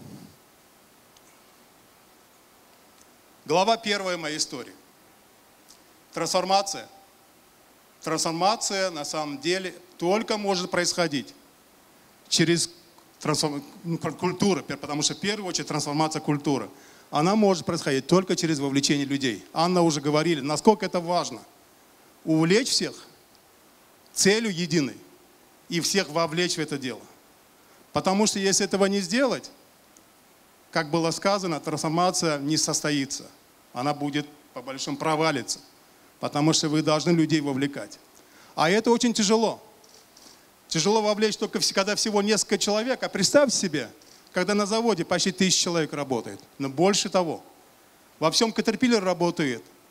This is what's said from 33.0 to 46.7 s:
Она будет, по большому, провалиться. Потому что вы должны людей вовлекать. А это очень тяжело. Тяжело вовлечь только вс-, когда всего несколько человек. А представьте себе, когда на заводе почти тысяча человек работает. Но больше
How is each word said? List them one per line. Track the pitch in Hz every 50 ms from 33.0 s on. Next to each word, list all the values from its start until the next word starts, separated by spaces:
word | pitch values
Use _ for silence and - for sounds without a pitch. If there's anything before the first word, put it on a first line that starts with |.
| 135 135 - - - - - - _ _ _ _ _ _ -
Она | 120 127 147 147
будет, | 139 143 147 139 147 147 147 - - - - -
по | 131
большому, | 123 135 135 135 - - 143 -
провалиться. | 151 156 156 151 160 160 147 127 113 - - - - - _ _ _ _ _ _ - - _ -
Потому | - 127 - 147 147 156 156
что | - - 156
вы | 147 156 151
должны | 160 151 156 135 165 175
людей | 160 156 151 151 156
вовлекать. | 143 143 139 127 139 139 139 131 104 104 - - - - - - - _ - - - - -
А | - 147 160
это | 190 220 220 247
очень | 233 233 - 240 220
тяжело. | - 214 190 220 226 226 196 131 - - - - - - - - - - - - - - - - - - _ _ _ _
Тяжело | - - 165 151 190 214 226
вовлечь | 208 208 214 202 214 214 202 -
только | 220 196 - 214
вс-, | 156 - -
когда | 202 190 202 208
всего | - - 220 202 208
несколько | 202 208 220 190 - - 214 196
человек. | - 214 202 214 220 262 247 - 196
А | 170
представьте | - 190 196 - - 285 294 254 -
себе, | - - 185 143 147 120 107 - - - - - - - _ -
когда | 180 180 180 208
на | 202 208
заводе | 185 214 226 233 233 208 165 165
почти | - 185 175 - 196
тысяча | 180 - 196 190 - - -
человек | 185 170 170 156 147 156
работает. | 147 143 131 131 113 101 110 98 95 - - - -
Но | 139
больше | 135